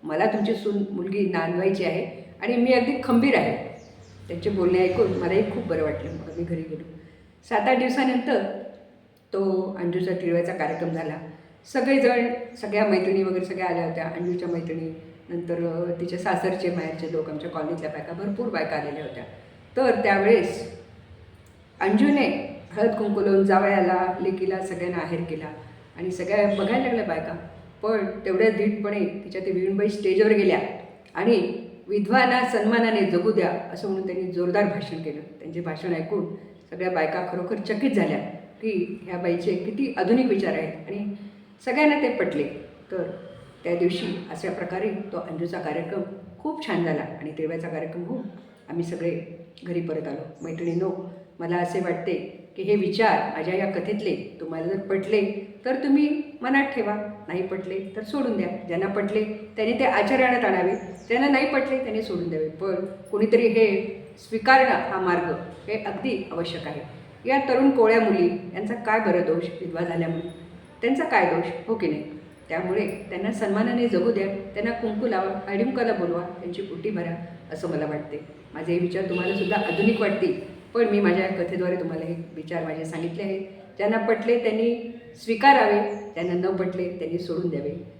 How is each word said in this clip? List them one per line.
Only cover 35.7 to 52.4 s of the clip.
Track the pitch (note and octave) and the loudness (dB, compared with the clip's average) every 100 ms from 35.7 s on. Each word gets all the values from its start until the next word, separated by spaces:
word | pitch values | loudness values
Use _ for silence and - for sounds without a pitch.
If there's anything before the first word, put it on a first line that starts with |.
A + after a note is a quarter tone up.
| D#3 F3+ | -6 -4
ऐकून | E3 E3 G3+ E3+ - - - - | -4 -2 -4 -4 -8 -14 -20 -16
सगळ्या | F3 F#3 | -6 -2
बायका | F3 D#3 F3+ F3+ | 0 0 -2 -4
खरोखर | F3+ F3 G#3 | -4 -4 -4
चकित | - G#3 C4+ | -2 0 2
झाल्या | G#3 D#3 D3+ - | 2 2 0 -4
की | - - - A3 F#3+ F3 - | -12 -16 -8 -2 -2 -2 -6
ह्या | - F3+ | -8 -4
बाईचे | F3 F3 G#3 F#3 | 0 0 0 -2
किती | - G#3 C4+ - | -2 -2 -2 0
आधुनिक | F#3 A#3+ B3 | 4 4 4
विचार | G3+ F#3+ | 2 0
आहेत | D3+ D#3+ - - | -2 -4 -8 -10
आणि | G3+ G#3 - - - - - - | -6 -6 -8 -12 -18 -20 -12 -4
सगळ्यांना | B3+ D4+ D4 | 4 4 6
ते | B3 | 2
पटले. | - F3+ - C#3+ - - - - | 2 0 0 -4 -4 -14 -20 -10
तर | F#3 E3 - - - - - | -6 -6 -8 -14 -18 -20 -10
त्या | - F3 | -2 2
दिवशी | F3 F3 - - - | 2 2 -4 -6 -8
अशा | E3 F#3+ | -8 -6
प्रकारे | - F3 F#3 G#3+ | -6 -6 -2 -2
तो | - - F3 | -2 -6 -8
अंजूचा | - D#3+ E3+ F3+ | -8 -6 -4 -4
कार्यक्रम | D#3+ D3+ E3 G3 F3+ - - - | -4 -4 -4 -4 -6 -8 -16 -8
खूप | G4+ - - | -6 -6 -4
छान | F3 | 0
झाला | E3 D3+ | 0 0
आणि | - - D3+ D3+ | -4 -8 -10 -6
तिळव्याचा | D#3 E3 E3 | -4 -4 -6
कार्यक्रम | E3 D#3+ E3+ | -6 -6 -8
होऊन | F3 B3+ G#3 - - - - | -6 -6 -8 -14 -20 -20 -10
आम्ही | E3+ | -6
सगळे | E3+ E3+ E3+ E3 - - - - | -4 -2 -2 -4 -8 -16 -18 -16
घरी | F3 F3 | -6 -4
परत | E3 D#3 C#3+ | -2 -4 -6
आलो. | - - - D#3+ | -8 -10 -12 -10
मैत्रिणींनो, | E3 E3+ E3+ F#3+ - - - - - | -4 -2 0 0 -2 -8 -14 -20 -10
मला | E3+ F3 | -2 0
असे | F3 G3 | 0 0
वाटते | F3+ E3+ - F#3 - - | -2 -2 -2 -4 -4 -14